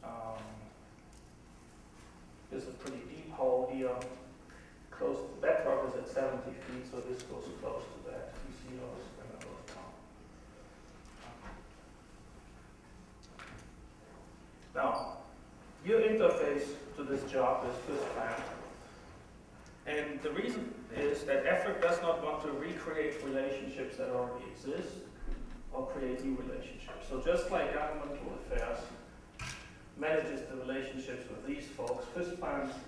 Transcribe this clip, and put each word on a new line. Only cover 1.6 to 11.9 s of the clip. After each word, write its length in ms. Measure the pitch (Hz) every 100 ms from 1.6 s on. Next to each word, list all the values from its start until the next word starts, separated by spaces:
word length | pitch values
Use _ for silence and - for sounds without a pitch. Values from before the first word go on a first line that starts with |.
| - - - - - - - - -
there's 180 | 135 131
a 40 |
pretty 300 | - 139 127 123
deep 240 | 156 160
hole 360 | 135 131 127 127
here. 180 | 135 127 123 - - - - - - - - -
Close 260 | - - 139
to 220 | - -
bedrock 460 | - - - 135 131
is 60 | -
at 120 | -
seventy 440 | 135 135 - -
feet, 340 | - - 127 127
so 100 | 123
this 220 | - 127
goes 260 | - - - -
close 220 | - -
to 280 | - - -
that. 240 | - - - -
You 80 | -
see 140 | 127 127
those, 300 | - - - -
and 100 | -
it 60 | -
goes 200 | - - -
down. 180 | - - - - - - - - - - - - - - - - - - - - - -